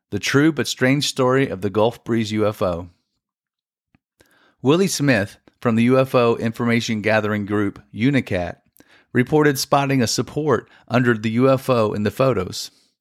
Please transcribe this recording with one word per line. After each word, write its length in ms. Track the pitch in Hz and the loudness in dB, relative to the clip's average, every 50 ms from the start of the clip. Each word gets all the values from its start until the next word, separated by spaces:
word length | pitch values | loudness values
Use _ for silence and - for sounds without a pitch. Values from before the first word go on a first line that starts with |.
| _ - | _ -8
The 100 | 104 98 | -8 -6
True 320 | - - - 139 147 165 | -4 0 2 4 4 2
But 160 | 151 127 113 - | 2 0 -4 -6
Strange 380 | - - 127 127 139 147 - | -2 -2 0 0 2 0 -2
Story 420 | - - - 127 127 127 135 139 - | -4 -2 0 0 2 2 2 0 -2
of 120 | 95 95 | -4 -6
the 100 | 104 101 | -6 -4
Gulf 320 | 95 107 107 120 - - | 0 0 0 0 0 -4
Breeze 300 | _ - 117 117 110 104 | _ -4 -2 -2 -2 -2
U 140 | 107 107 104 | -2 -2 -2
F 160 | 104 110 - | -2 -2 -2
O. 260 | 104 92 85 82 90 87 _ _ _ _ _ _ _ _ _ _ _ _ _ _ _ _ _ _ _ _ _ _ _ _ _ _ _ _ _ _ _ _ _ _ | -4 -4 -4 -6 -10 -14 _ _ _ _ _ _ _ _ _ _ _ _ _ _ _ _ _ _ _ _ _ _ _ _ _ _ _ _ _ _ _ _ _ _
Willie 260 | - 127 156 180 196 180 | 2 2 2 4 2 0
Smith 500 | - - 143 139 123 101 101 - - _ _ _ _ _ | 0 0 2 2 2 2 0 -2 -8 _ _ _ _ _
from 140 | - 120 110 | -2 0 2
the 80 | 113 117 | 2 4
U 140 | 123 131 131 | 4 4 2
F 160 | 135 131 - | 2 2 2
O 220 | 127 120 117 113 | 2 2 2 0
information 680 | - - 113 110 - 120 117 117 117 110 - 113 107 | 0 -2 -6 -4 -2 -2 0 0 0 0 -2 -4 -2
gathering 440 | 101 107 110 110 104 104 107 104 101 | 0 0 0 0 0 0 -2 -4 -4
group 360 | 95 104 104 104 101 - - - _ | -2 -2 -2 -2 -2 -4 -8 -20 _
UNICAT 680 | - 101 113 139 139 123 - - 104 90 87 85 - _ _ _ _ _ _ _ _ _ _ _ | -8 -2 -2 0 0 0 -2 -2 -4 -4 -4 -6 -10 _ _ _ _ _ _ _ _ _ _ _
reported 460 | - 120 127 - 156 151 151 147 139 135 | 0 0 0 2 2 2 4 2 2 0
spotting 420 | - - 143 143 139 135 139 131 | -2 0 0 0 0 2 0 0
a 60 | 117 | 0
support 640 | 107 - - 110 - - 147 156 151 120 101 - _ _ _ _ | 0 -2 -4 -4 -6 -6 -6 -2 0 0 -2 -2 _ _ _ _
under 280 | - 117 123 127 120 117 | -4 -2 0 2 2 2
the 160 | 107 110 113 | 0 0 -2
U 180 | 110 120 131 131 | 0 2 2 2
F 180 | 135 127 - - | 2 0 0 0
O 240 | 127 120 110 101 | 0 2 2 0
in 120 | - 104 104 | 0 -2 -2
the 80 | 104 | -4
photos, 580 | - - 131 135 120 95 90 90 - - - - _ _ _ _ _ _ | 0 0 0 0 0 0 -4 -6 -8 -12 -12 -14 _ _ _ _ _ _